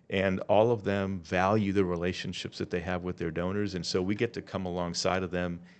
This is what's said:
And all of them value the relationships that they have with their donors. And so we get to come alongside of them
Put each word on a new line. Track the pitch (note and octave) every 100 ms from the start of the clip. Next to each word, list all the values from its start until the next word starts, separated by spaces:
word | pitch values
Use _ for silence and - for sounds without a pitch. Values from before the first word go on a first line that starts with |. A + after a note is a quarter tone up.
| -
And | F#2+ F#2+ F#2+
all | - G#2 A#2
of | A2+
them | G2 G2+ G2 F#2+
value | E2 F2+ F#2+ A2 G2
the | G2
relationships | F2+ F2 F2 F2+ G2 F2+ F2+ -
that | -
they | F2+
have | E2+ F2+
with | F2+ F2
their | E2+
donors. | E2 F2+ G2+ G#2
And | F2+
so | E2 F#2+
we | F#2
get | G#2+ A#2
to | -
come | F#2 F#2+ F2+
alongside | F2+ F2 F2 F#2 F#2
of | F2+
them | F2+ F2 F2 -